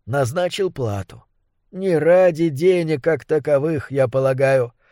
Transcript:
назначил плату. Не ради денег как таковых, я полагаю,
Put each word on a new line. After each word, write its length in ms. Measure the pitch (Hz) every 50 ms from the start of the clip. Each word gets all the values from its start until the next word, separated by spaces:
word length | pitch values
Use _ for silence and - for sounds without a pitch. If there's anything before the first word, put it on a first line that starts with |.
| _
назначил 640 | - 120 143 135 117 143 180 180 175 - - 196 185
плату. 540 | 170 - 127 110 101 98 95 - - - - _ _ _ _ _ _ _ _ _
Не 260 | - 185 190 190 170
ради 540 | 151 147 160 180 185 185 180 160 151 170 165
денег 520 | 139 131 170 185 185 175 170 156 156 135 -
как 220 | 170 160 127 -
таковых, 640 | - 151 156 127 151 147 139 151 165 160 135 - -
я 160 | 135 135 131
полагаю, 680 | 120 - 135 135 135 135 127 139 135 135 131 120 120 - _ _ _